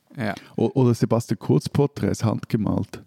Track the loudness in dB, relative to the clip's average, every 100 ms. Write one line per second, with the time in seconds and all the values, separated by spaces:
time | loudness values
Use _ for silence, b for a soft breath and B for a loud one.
0 | _ -8 -6 -8 B B 0 2 2 2
1 | 2 0 -2 -4 0 0 0 0 0 0
2 | -2 0 -2 -2 -2 -2 0 -2 -4 -8